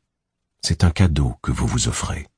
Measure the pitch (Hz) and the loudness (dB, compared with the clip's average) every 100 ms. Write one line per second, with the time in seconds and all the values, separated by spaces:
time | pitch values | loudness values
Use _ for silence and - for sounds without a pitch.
0 | _ _ _ _ _ _ - 85 90 - | _ _ _ _ _ _ -4 2 2 4
1 | 92 71 65 - - 65 110 117 110 - | 2 2 0 -2 -6 -2 -2 0 -2 -4
2 | - 76 73 | -4 -6 -10